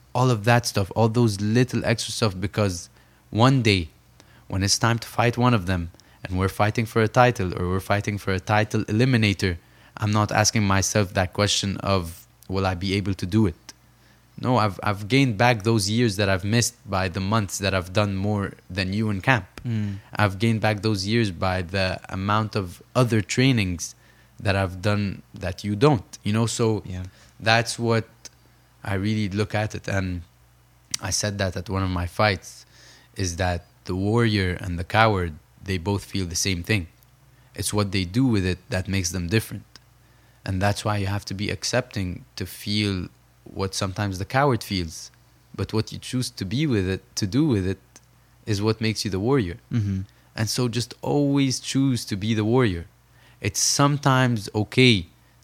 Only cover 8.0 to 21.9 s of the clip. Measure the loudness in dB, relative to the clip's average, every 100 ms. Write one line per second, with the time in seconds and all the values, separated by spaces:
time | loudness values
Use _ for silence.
8 | -2 -6 -4 -4 0 2 2 -2 0 2
9 | 2 4 4 2 0 -2 -8 -20 -20 -6
10 | 0 2 2 2 2 2 2 2 2 0
11 | 0 0 -2 0 0 0 -2 -2 0 0
12 | -2 -10 -20 _ -8 -2 -2 -2 -2 -2
13 | -2 -4 0 2 2 0 -12 -20 _ _
14 | _ _ _ -8 0 2 2 0 -4 -4
15 | 0 2 2 4 2 4 2 2 2 2
16 | 2 2 2 2 2 2 0 -2 -6 -2
17 | -2 -2 0 0 -2 -2 -2 0 -2 0
18 | 0 0 -2 -2 -4 -8 -10 -4 -2 -2
19 | -2 -2 2 0 0 -10 -6 -4 -4 -6
20 | -6 0 0 2 0 2 0 0 0 -2
21 | 0 0 0 0 -2 -2 -2 -2 -2